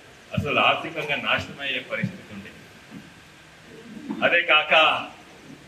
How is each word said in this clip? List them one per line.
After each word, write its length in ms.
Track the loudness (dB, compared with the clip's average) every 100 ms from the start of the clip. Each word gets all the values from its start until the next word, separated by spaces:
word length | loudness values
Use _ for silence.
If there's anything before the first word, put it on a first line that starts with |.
| -20 -20 -6 -4
అసలు 220 | 0 4
ఆర్థికంగా 560 | 4 2 -2 -8 -4 -4
నాశనమయ్యే 640 | 0 -2 -2 -8 -6 -6
పరిస్థితి 540 | -4 -4 -4 -6 -14 -16
ఉంది. 160 | -16 -18 -20 -20 -18 -18 -18 -20 -20 -20 -20 -20 -20 -20 -18 -16 -8 0 2
అదే 160 | 4
కాక 320 | 4 2 6 4 6 2 -6 -14 -20 -20 -20 -20